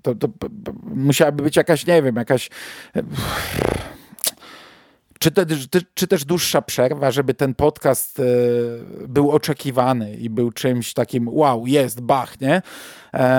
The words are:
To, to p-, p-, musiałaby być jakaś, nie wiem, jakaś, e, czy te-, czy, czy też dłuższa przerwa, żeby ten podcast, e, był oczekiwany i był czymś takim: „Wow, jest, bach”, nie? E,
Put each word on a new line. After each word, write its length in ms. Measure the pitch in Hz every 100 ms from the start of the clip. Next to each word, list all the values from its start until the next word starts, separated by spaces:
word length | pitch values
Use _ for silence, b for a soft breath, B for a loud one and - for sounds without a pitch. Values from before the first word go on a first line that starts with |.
To, 120 | -
to 140 | 113 117
p-, 200 | - - -
p-, 80 | - - -
musiałaby 480 | 139 135 139 156 143
być 140 | 147 165
jakaś, 300 | 151 156 -
nie 160 | 170
wiem, 140 | 135 117
jakaś, 340 | 117 127 - B B B B -
e, 60 | - - B B B B B B B B B B - - B B B B B B _ -
czy 80 | 160
te-, 160 | 151 170
czy, 360 | 156 131 180 175
czy 120 | - 180
też 180 | 185
dłuższa 380 | 139 175 - 151
przerwa, 480 | - - 127 147 139
żeby 240 | 123 135
ten 200 | 123 139
podcast, 640 | 123 147 - 143 131 - -
e, 20 | 127 123 123 120 120 117 - - 110
był 220 | 127 143
oczekiwany 840 | 151 - 147 139 127 123 127 104 107
i 140 | 113
był 220 | 110 120
czymś 420 | - 131 123 113
takim: 340 | - 120 131 117
„Wow, 380 | 135 147 120 120
jest, 340 | 143 127 113
bach”, 400 | 120 139 117 -
nie? 220 | 135 175 - B B B B
E, 80 | - 127